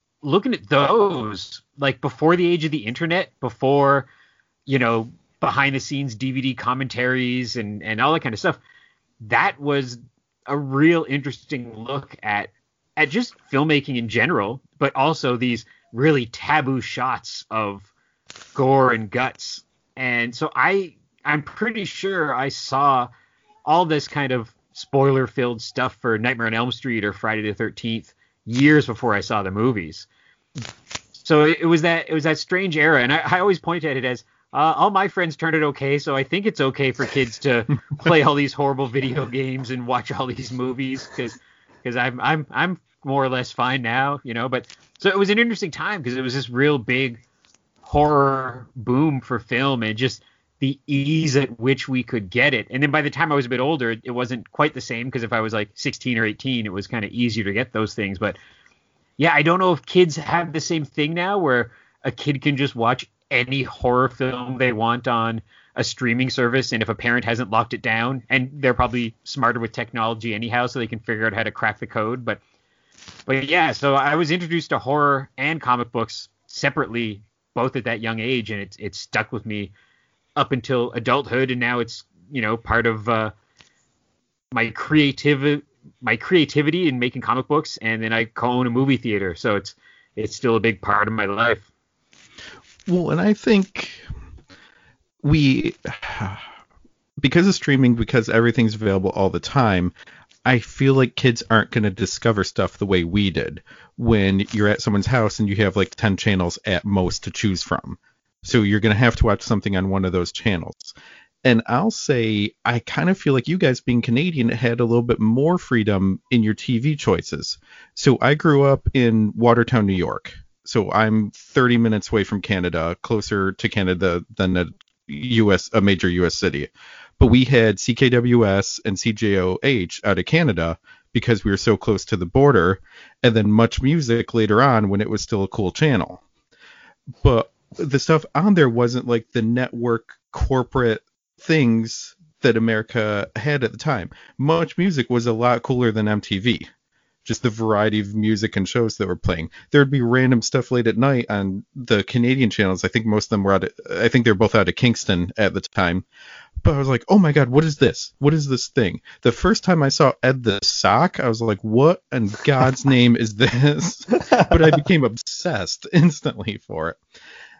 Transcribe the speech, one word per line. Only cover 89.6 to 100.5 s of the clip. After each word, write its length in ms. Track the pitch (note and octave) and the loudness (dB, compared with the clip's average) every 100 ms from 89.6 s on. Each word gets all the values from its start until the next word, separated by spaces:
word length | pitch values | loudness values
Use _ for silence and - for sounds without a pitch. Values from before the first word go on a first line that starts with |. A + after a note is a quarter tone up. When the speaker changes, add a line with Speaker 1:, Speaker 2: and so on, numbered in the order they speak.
| G2 - _ _ _ - | -4 -16 _ _ _ -10
Speaker 1:
it's 180 | G#2+ | -8
still 220 | - B2 A2+ | -4 0 2
a 40 | |
big 200 | G#2+ G2+ | 0 -2
part 260 | - G#2 G#2 | 0 0 0
of 80 | |
my 120 | A2+ G2+ | -2 -4
life. 440 | G2+ A#2 G#2+ - _ _ _ _ _ _ - - - _ _ - | -2 -2 -2 -6 _ _ _ _ _ _ -20 -20 -20 _ _ -2
Speaker 3:
Well, 220 | F3+ E3 | -2 0
and 100 | D#3+ | 0
I 140 | G3 | 2
think 560 | G#3 - G3+ F#3+ - - - - - - - _ - _ _ _ _ _ _ | 2 4 2 2 -6 -14 -16 -16 -16 -18 -20 _ -20 _ _ _ _ _ _
we, 520 | C#3+ D#3 C#3 B2 G#2+ - - - - - G2+ G2 | 0 4 4 2 -2 -6 -12 -12 -12 -10 -10 -10
<sighs> 800 | - - _ _ _ _ _ - | -16 -20 _ _ _ _ _ -4
because 260 | C#3 F3 F#3+ | 2 4 4
of 80 | |
streaming, 420 | F#3 - C3+ B2+ A#2 | 2 0 4 4 4
because 340 | A2 B2+ A2 | 2 0 2
everything's 440 | A2+ A#2 A2+ A2+ | 4 4 4 0
available 360 | G#2+ G#2+ G2 F#2 | 0 0 0 0
all 180 | - G2 | 0 0
the 120 | E2+ | 0
time, 520 | - C#3 A#2 F#2 F2+ - - - _ _ | -2 0 2 2 0 -4 -14 -20 _ _
I 140 | C3 | 0